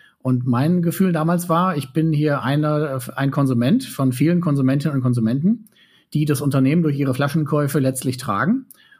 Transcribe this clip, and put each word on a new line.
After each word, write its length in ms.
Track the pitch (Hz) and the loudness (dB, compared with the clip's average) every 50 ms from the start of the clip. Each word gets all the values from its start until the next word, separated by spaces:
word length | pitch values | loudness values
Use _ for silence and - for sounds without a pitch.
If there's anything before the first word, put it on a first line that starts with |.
| - _ _ _ | -20 _ _ _
Und 260 | - 131 127 123 123 | -4 -2 -2 0 0
mein 360 | 127 120 120 135 160 180 180 170 | 0 0 0 2 2 2 0 0
Gefühl 300 | 170 165 - 190 185 170 | -2 0 0 0 0 0
damals 360 | 156 156 165 175 175 175 175 | 0 0 0 0 0 0 0
war, 260 | 160 165 180 190 175 147 | 0 2 2 0 0 -2
ich 160 | 143 - - | -6 -4 -2
bin 180 | 160 160 160 156 | 0 0 0 2
hier 300 | 147 147 151 143 135 - | 2 0 0 0 0 -2
einer, 560 | 120 139 147 151 151 151 151 151 147 135 131 123 - - | -2 0 0 0 0 0 0 -2 -2 -4 -6 -8 -8 -6
ein 140 | - 139 139 | -2 -2 -2
Konsument 540 | 135 - 139 131 131 120 117 127 190 262 - | 0 0 0 2 2 2 2 2 2 0 0
von 280 | - - - 139 131 123 | -4 -4 -2 -2 0 0
vielen 300 | 123 143 160 175 180 170 | 2 2 2 2 2 2
Konsumentinnen 560 | 165 143 139 131 131 135 143 143 160 143 135 | 0 0 2 2 2 0 0 0 -2 -2 0
und 40 | 123 | 0
Konsumenten, 640 | 127 123 120 113 110 120 139 151 190 226 247 - - _ _ _ _ _ _ _ _ - | 0 0 2 0 0 0 0 0 0 0 -2 -4 -12 _ _ _ _ _ _ _ _ -4
die 140 | 147 151 | -2 0
das 160 | 147 147 127 147 | 0 0 0 0
Unternehmen 400 | 143 131 143 131 131 147 175 170 | 0 2 2 2 2 2 2 2
durch 160 | 156 139 139 | 2 0 0
ihre 160 | 143 135 123 | 0 -2 0
Flaschenkäufe 640 | - 143 143 - 160 151 139 - 147 147 143 143 160 | 0 -2 -2 0 -2 -2 0 0 0 0 0 0 0
letztlich 400 | 131 131 127 - - 139 127 127 | 0 0 -2 -2 -4 -4 -4 -4
tragen. 480 | - - 104 98 117 156 226 269 262 - - - _ _ - - | -4 -4 -2 0 0 0 0 0 -2 -8 -16 -20 _ _ -20 -20